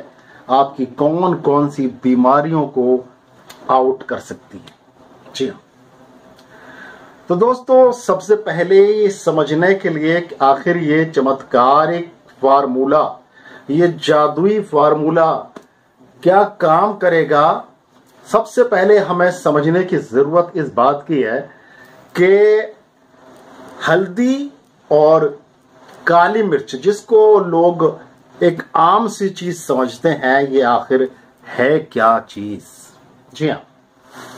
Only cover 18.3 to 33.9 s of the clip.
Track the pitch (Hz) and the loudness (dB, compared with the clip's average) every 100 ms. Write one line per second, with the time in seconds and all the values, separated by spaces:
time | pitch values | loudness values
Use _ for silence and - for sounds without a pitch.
18.3 | 220 220 254 240 185 196 208 185 175 180 | -4 -2 0 0 2 2 2 2 0 -2
19.3 | 180 160 147 151 175 180 156 - 120 143 | -2 -2 0 0 0 0 -4 -2 -2 0
20.3 | 170 170 170 143 117 127 160 - 147 110 | 0 -2 -4 -6 0 0 0 -4 -4 -2
21.3 | 127 - - _ - - - - - 185 | -6 -8 -18 _ -20 -20 -20 -10 -2 2
22.3 | 202 208 214 214 - _ _ _ _ - | 4 4 2 -2 -12 _ _ _ _ -20
23.3 | - - - - - - 170 185 185 247 | -20 -20 -20 -20 -8 -2 0 0 -2 -2
24.3 | 269 285 - _ _ - 151 151 160 147 | -2 -6 -16 _ _ -2 2 4 4 0
25.3 | - _ _ _ _ - - - 170 180 | -6 _ _ _ _ -20 -10 0 2 2
26.3 | 220 202 143 - 127 165 208 - 220 214 | 0 -2 -2 -4 -6 -2 -2 2 4 6
27.3 | 208 175 165 175 165 156 - - _ _ | 4 2 2 2 2 -2 -2 -14 _ _
28.3 | - 175 170 - 160 170 208 226 - 196 | -2 -2 -2 -4 0 2 2 -2 -4 -6
29.3 | 190 175 170 - 131 123 - 165 143 127 | -6 -10 -8 -4 -2 -2 -2 -4 -2 0
30.3 | 135 139 131 120 120 - 131 127 - _ | 0 0 0 2 0 0 -2 -2 -8 _
31.3 | _ - - 127 156 156 117 110 113 - | _ -12 -4 -2 -2 -4 0 0 0 -4
32.3 | 101 104 98 - - - _ _ _ _ | -14 -12 -14 -16 -20 -20 _ _ _ _
33.3 | - 151 - - _ _ | -6 -4 -6 -10 _ _